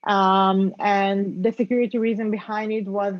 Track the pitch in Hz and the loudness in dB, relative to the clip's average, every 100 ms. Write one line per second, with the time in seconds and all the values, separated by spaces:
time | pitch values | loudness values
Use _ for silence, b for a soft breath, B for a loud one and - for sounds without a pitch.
0 | - 196 190 190 190 190 190 - 202 202 | 0 2 4 4 4 4 0 0 0 2
1 | 196 196 196 175 185 226 226 247 240 240 | 2 0 -2 -2 -2 -2 -2 0 0 0
2 | 226 214 214 208 196 214 214 220 196 196 | -2 -2 -2 -4 -6 -6 -4 -4 -4 -4
3 | 202 | -4